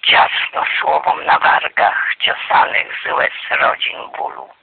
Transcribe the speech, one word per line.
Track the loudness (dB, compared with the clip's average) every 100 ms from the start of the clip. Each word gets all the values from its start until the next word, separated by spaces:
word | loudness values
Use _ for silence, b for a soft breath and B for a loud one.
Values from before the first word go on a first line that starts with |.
Ciasno | 2 2 2 0 -4 -4 -2 -2
słowom | 0 0 2 -2 2
na | 2
wargach | 4 2 0 2 2 2 -2 0
ciosanych | -2 -2 0 2 2 0 -4 -6
z | -4
łez | 0 0 -2 -4
rodzin | 2 2 2 -4 -6 -10 -8
bólu. | -8 -8 -16 -20